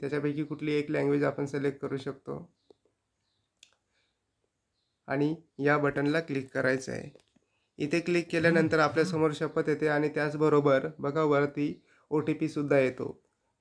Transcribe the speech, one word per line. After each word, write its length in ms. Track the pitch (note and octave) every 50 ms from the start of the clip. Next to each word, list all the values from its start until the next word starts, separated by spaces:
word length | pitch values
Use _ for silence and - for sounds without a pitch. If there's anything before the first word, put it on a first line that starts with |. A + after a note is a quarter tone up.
त्याच्यापैकी 440 | C#3+ C3+ D3 C#3+ C#3+ D3 C#3+ D3+ D3+
कुठली 280 | D3+ D3+ C#3+ D3 D3
एक 180 | D3 D3 D3 D#3
लँग्वेज 340 | D3+ C#3+ C#3 C#3+ C#3+ C#3+ D3
आपण 220 | C#3+ C#3 - C#3+
सिलेक्ट 320 | C#3 - C#3+ C3+ C#3+ C#3 -
करू 160 | C#3+ C3 C#3
शकतो 580 | C3+ - C#3 C3+ - _ C3+ C#3 D3+ F3 - _ _ _ _ - _ _ _ _ _ _ _ _ _ _ _ _ _ _ _ _ _ - _ _ _ _ _ _ _ _ _ _ _ _ _ _ _ _ _ _ _ _ _ _ _ _ _ _ _ _
आणि 300 | - C#3 C#3+ D3 D3+ D#3+ D#3+ - _ _ -
या 200 | C#3 C#3+ D3+ D3
बटनला 420 | C#3+ C#3 C#3 E3+ D3 C#3+ D3+ E3
क्लिक 340 | D#3+ - C#3 C3+ C3+ - -
करायचं 380 | C3+ C3+ B2+ C3+ C3+ C3+ C3+
आहे. 320 | - - - D3 - - _ _ _ _ _ _ _ _ _ _ _ -
इथे 220 | D3 D3 D#3+ E3+
क्लिक 280 | D#3+ F3 F3 F3 E3 -
केल्यानंतर 480 | E3+ E3 D#3+ E3+ E3 E3 D#3+ D#3 D#3+ D#3
आपल्यासमोर 520 | D3+ D3 - D#3+ D#3 F#3 E3 D#3 D#3+ D#3 D3
शपथ 340 | - D#3+ C#3+ - D#3+ D#3 D#3
येते 200 | D3 D3 D#3 D3+
आणि 200 | D3 D3 D3+ D3
त्याचबरोबर 800 | D3 D3+ D3 D3 D3 D3+ D#3 D3+ D3+ D3 C#3+ C#3+ C3+ C3+ C#3 D#3+ D#3 -
बघा 240 | C#3 C#3+ C#3 D#3+
वरती 640 | D#3 D3 C#3+ C#3+ D3 C#3+ - D3 D3 D#3 - - _ _ _ _ _ _
ओटीपी 380 | D3+ D#3 D3 D#3+ D3+ D3 D#3 D3+
सुद्धा 300 | - D3+ D3 C#3+ D3 C#3
येतो. 460 | C3 B2+ B2+ - - - - - _ _ _ _ _ _ _ _